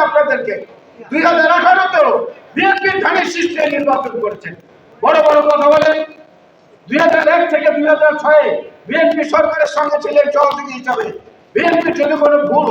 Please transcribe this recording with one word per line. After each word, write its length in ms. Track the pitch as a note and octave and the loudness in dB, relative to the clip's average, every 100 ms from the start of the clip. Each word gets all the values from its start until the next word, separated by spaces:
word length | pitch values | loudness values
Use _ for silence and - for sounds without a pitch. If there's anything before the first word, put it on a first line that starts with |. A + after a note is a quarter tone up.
| D4 | 2
আপনাদেরকে। 480 | D4 C#4+ - A3 F#3+ - - - - - | 0 0 -2 -6 -8 -12 -20 -20 -20 -8
দুই 120 | D#4 | -2
হাজার 260 | E4 E4+ D#4 | 0 2 2
আঠারোতেও 580 | F4 F4 F#4+ F#4 F4 B3 - - - - | 2 2 2 2 2 2 0 -4 -14 -10
বিএনপি 360 | - G4 F#4+ F#4+ G4 | -2 0 0 -2 -2
ধানের 260 | - F#4 F4 | -2 -2 -2
শীষ 120 | F4 E4+ | -2 -4
নিয়ে 220 | D#4 D4 | -2 -2
নির্বাচন 460 | C#4+ C#4+ C4 B3 A3+ | -2 -2 -2 -4 -6
করেছেন, 300 | G#3 - F3 E3+ - _ _ - | -8 -8 -14 -18 -20 _ _ -4
বড় 160 | - - D4+ | 0 2 4
বড় 120 | D4 | 4
কথা 260 | D4 D4 D4 | 2 2 4
বলেন। 240 | D4+ D#4 D#4 D#4 - - _ _ _ _ _ - | 4 2 -2 -6 -14 -20 _ _ _ _ _ -6
দুই 100 | C#4+ | 0
হাজার 240 | E4 D#4+ D4+ | 2 2 2
এক 160 | E4+ E4+ | 2 0
থেকে 200 | D4+ D4+ | 0 0
দুই 160 | D4 D4+ | 0 0
হাজার 260 | D4+ D4+ D4 | 2 2 2
ছয়ে 240 | D4 D4+ B3+ G3 - - F3 | 2 4 2 -2 -8 -16 -6
বিএনপি 360 | D#4 E4 D#4+ | 0 0 0
সরকারের 480 | D4 D#4 D#4+ D#4 D4 D4 | -2 0 0 0 -2 -2
সঙ্গে 220 | D4 D4 | -2 -2
ছিলেন 240 | - C#4+ C#4+ | 0 0 2
সহযোগী 420 | C#4+ C#4+ C4+ C#4 B3+ | 2 0 -2 -10 -10
হিসাবে, 260 | B3+ A3+ G#3+ - - - _ | -6 -6 -6 -10 -20 -20 _
বিএনপি 360 | - E4+ E4 E4+ | -2 0 0 -2
যদি 220 | F4 D4 D4+ | -2 -2 0
কোনো 140 | D4 D4 D4 | 2 2 0
ভুল 160 | D4+ A3+ | 0 2